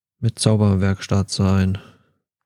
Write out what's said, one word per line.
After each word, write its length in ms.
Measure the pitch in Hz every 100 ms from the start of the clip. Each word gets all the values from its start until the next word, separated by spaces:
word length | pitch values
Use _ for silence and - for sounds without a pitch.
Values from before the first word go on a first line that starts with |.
| _ _
mit 180 | 117 -
Zauberwerkstatt 920 | - 107 104 95 98 95 - 98 95
sein. 480 | - 98 95 95 95 - _ _ _ _ _